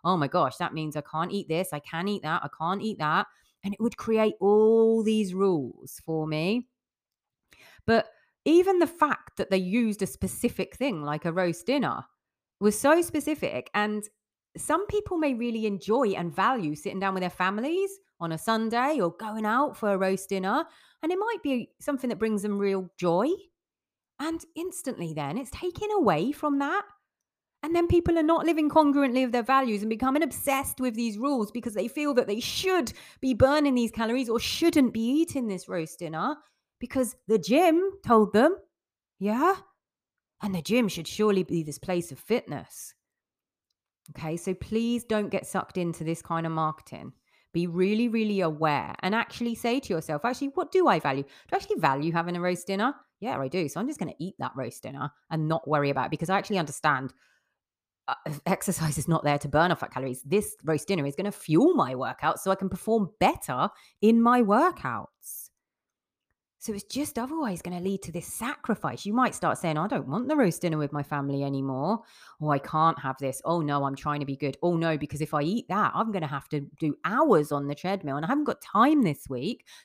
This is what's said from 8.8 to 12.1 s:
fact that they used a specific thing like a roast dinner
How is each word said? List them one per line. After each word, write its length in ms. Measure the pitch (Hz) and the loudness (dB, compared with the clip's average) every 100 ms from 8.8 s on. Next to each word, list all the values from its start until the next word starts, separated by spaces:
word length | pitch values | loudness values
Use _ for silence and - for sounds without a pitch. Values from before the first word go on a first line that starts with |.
| 320 | 2
fact 500 | - 294 233 - - | 2 0 0 -6 -8
that 140 | - | 0
they 80 | 190 | 0
used 420 | 180 233 226 202 | 2 2 0 0
a 60 | 190 | -4
specific 720 | - 190 - 240 - 180 - | -4 -6 -2 -2 -2 -6 -4
thing 260 | 269 170 | -4 -2
like 220 | 147 151 | -4 -4
a 80 | 170 | -2
roast 340 | 170 180 160 - | 0 0 -2 -2
dinner 400 | 277 165 - - | 0 0 -4 -8